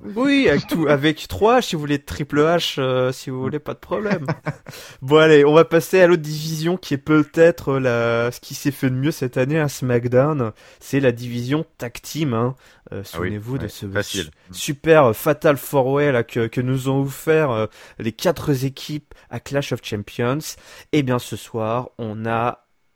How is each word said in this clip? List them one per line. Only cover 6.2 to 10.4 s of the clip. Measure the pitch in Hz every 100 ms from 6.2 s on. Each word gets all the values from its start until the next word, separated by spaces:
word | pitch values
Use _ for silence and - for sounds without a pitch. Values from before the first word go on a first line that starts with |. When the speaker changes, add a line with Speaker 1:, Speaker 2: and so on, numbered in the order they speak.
Speaker 1:
division | 151 156 156 156 165 180
qui | -
est | 139
peut-être | 151 156 143 165 165 170 - 135
la, | 131 117 117 117 120
ce | -
qui | -
s'est | 139 143
fait | 135 135
de | 127
mieux | 143
cette | - 131 131
année | 131 160
à | 147
SmackDown. | - 127 120 123 123 147 151